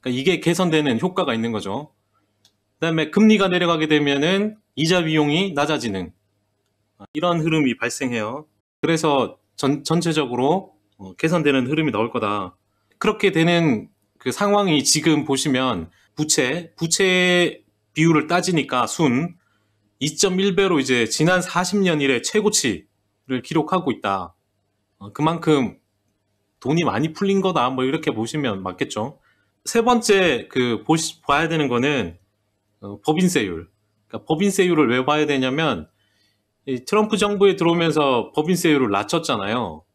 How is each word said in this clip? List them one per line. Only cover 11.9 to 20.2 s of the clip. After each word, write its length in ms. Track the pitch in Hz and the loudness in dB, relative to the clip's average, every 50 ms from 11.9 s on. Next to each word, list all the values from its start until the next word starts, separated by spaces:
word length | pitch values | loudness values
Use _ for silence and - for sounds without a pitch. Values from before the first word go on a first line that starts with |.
| 107 | 0
나올 180 | 104 110 117 | -2 -4 -2
거다. 460 | - 123 113 101 104 104 95 90 - _ _ _ _ _ _ _ _ | -4 -4 -4 -2 -4 -4 -6 -10 -14 _ _ _ _ _ _ _ _
그렇게 340 | _ - 214 208 214 - 196 | _ -2 -2 -2 2 0 0
되는 600 | - 160 165 170 175 170 165 160 123 107 107 - _ _ _ _ _ | 2 4 2 4 4 4 4 2 2 0 -4 -10 _ _ _ _ _
그 160 | _ - 127 120 | _ -8 -8 -6
상황이 500 | - 202 202 202 208 202 190 156 147 127 | -2 0 0 2 2 2 2 2 0 2
지금 420 | - - 160 - 165 156 147 139 | 0 0 2 2 2 2 2 2
보시면 640 | 143 139 131 - 156 131 127 131 127 117 90 80 82 _ _ _ _ _ | 0 -2 -2 0 0 0 0 0 0 -2 -4 -6 -10 _ _ _ _ _
부채, 580 | - 151 151 - - 131 123 139 175 175 - _ | -6 -2 -2 0 0 0 0 -2 -6 -8 -12 _
부채 840 | - 165 165 165 - 196 185 185 185 180 180 180 180 175 151 - - _ _ _ _ _ _ _ | -8 -6 -4 -2 0 0 2 2 2 2 2 2 2 2 0 -2 -8 _ _ _ _ _ _ _
비율을 340 | - 156 165 165 151 135 | 0 2 4 4 2 2
따지니까 600 | - 170 180 170 185 180 160 135 - - 127 120 | 0 -2 -2 0 0 -2 -2 -2 0 -2 -2 -2
순, 500 | 110 - - 165 139 120 127 160 170 - _ _ _ _ _ _ _ _ _ _ _ _ _ | -2 -2 0 0 2 2 0 -2 -4 -8 _ _ _ _ _ _ _ _ _ _ _ _ _
이점일 540 | 131 151 151 - | -8 -6 -2 0